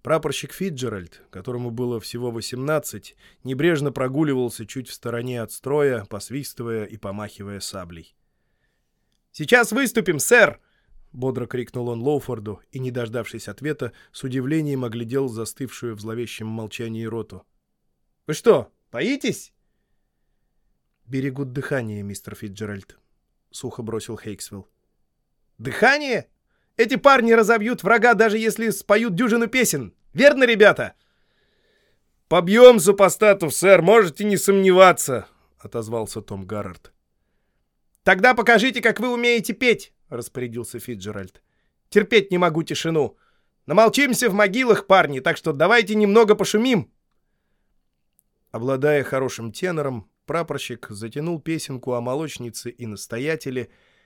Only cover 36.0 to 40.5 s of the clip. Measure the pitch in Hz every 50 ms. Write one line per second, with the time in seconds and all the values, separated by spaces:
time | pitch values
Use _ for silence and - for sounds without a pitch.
36 | 110 98 - 110 104 - 104 98 95 92 107 104 98 92 85 - _ - _ _
37 | _ _ _ _ _ _ _ _ _ _ _ _ _ _ _ _ _ _ _ _
38 | - - 196 190 208 254 247 240 208 233 233 202 233 262 208 247 - 226 - -
39 | 226 247 240 240 240 240 240 233 - - 196 - 254 247 214 - - _ _ _
40 | _ - 131 120 113 - - 131 123 120